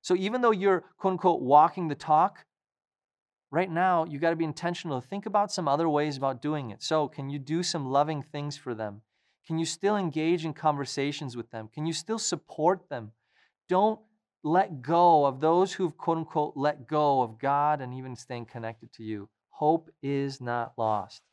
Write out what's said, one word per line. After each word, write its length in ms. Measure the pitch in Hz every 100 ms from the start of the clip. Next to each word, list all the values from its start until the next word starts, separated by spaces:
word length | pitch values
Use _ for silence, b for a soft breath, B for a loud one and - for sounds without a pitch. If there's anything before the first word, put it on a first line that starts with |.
So 120 | - 185
even 260 | 190 247
though 100 | 240
you're, 300 | 208 196 185 b b
quote 160 | 190
unquote, 280 | 185 185 165
"walking 460 | 127 147 160 - 170
the 80 | 143
talk," 500 | - 156 185 - _ _ _ _ _ _ _ _ _ _ _
right 200 | 147 185
now, 360 | 165 185 175 160
you 140 | 143
gotta 160 | 165 165
be 100 | 160
intentional. 560 | 151 170 175 170 135
Think 240 | - 202 214
about 260 | 202 208
some 160 | - 156
other 220 | 147 165
ways 260 | 147 151 135
about 260 | 135 127
doing 280 | 147 151 123
it. 140 | 98
So 240 | - 156 147
can 220 | - 139
you 100 | 143
do 240 | 131 165
some 240 | 175 165 131
loving 340 | 135 147 151
things 340 | 127 147 147 143
for 200 | - 110
them? 260 | 107 104 _ _ _ _ _
Can 100 | 160
you 80 | 160
still 320 | - 196 208
engage 480 | 180 156 160 175 160
in 80 |
conversations 840 | 151 160 143 135 - 139 143 139 120
with 140 | 113
them? 200 | 113 107
Can 140 | - 156
you 60 |
still 260 | 160 - 220
support 680 | - 151 _ - 156 190 _
them? 220 | 131 107 _ _ _ _ _ _
Don't 320 | 180 214 214 _ _ _ _
let 380 | 151 175 196 147
go 440 | 127 170 175 160 139
of 160 | 131
those 320 | 156 170 190
who've, 240 | - 180 -
quote 220 | - 165
unquote, 340 | 156 156 147 139
let 320 | 143 143 120
go 340 | 151 147 135
of 180 | 120 110
God 420 | 139 139 147 151
and 120 | 127 127
even 200 | 131 120
staying 300 | - 120 117
connected 480 | 120 113 113 110
to 100 | -
you. 260 | 110 104 101 _ _
Hope 400 | - 151 165 160 _
is 380 | 139 139 139 131
not 340 | 123 120 117 -
lost. 460 | 110 107 98 - _